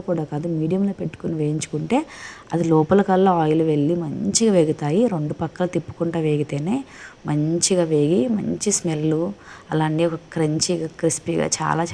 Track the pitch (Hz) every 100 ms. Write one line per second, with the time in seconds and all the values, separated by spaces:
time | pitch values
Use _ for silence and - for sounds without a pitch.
0 | 190 165 151 147 170 160 160 190 202 185
1 | 165 - - 160 151 156 - 151 156 254
2 | 320 - - - - 165 170 156 156 196
3 | 196 185 190 165 156 156 160 147 143 175
4 | 156 131 170 202 226 185 156 156 147 175
5 | 240 175 151 160 160 - 180 170 - -
6 | 170 165 156 147 143 143 160 262 - -
7 | - - 156 147 156 170 - 180 165 151
8 | 147 190 254 208 - 170 208 202 170 151
9 | 156 156 180 202 - - - 156 156 156
10 | 170 160 - 165 156 156 - 170 160 -
11 | 165 - - 165 156 - 156 151 170